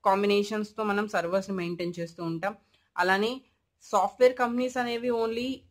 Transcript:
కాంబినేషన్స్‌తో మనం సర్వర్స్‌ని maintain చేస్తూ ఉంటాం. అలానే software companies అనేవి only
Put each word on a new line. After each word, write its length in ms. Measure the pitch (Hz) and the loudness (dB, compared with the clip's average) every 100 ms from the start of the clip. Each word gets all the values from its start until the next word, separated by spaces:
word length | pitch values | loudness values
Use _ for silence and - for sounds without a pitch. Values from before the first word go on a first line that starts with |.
కాంబినేషన్స్‌తో 760 | 208 196 202 202 202 214 208 - | 4 2 4 2 0 -4 -6 -4
మనం 220 | 214 202 208 | -2 0 0
సర్వర్స్‌ని 480 | 208 170 190 196 190 | -2 0 -2 -2 -6
maintain 400 | 175 175 175 175 | -4 -4 -6 -6
చేస్తూ 260 | 170 170 | -10 -6
ఉంటాం. 300 | 170 165 190 226 _ _ _ - | -6 -4 -6 -8 _ _ _ -2
అలానే 360 | 180 190 214 262 _ _ _ _ - | 2 2 2 -4 _ _ _ _ -2
software 420 | 208 185 - 254 254 | 0 0 4 4 4
companies 420 | 240 240 254 254 | 0 0 -2 -2
అనేవి 280 | 240 233 247 233 | -2 -2 -2 0
only 260 | 226 226 247 262 _ | 0 -2 -4 -6 _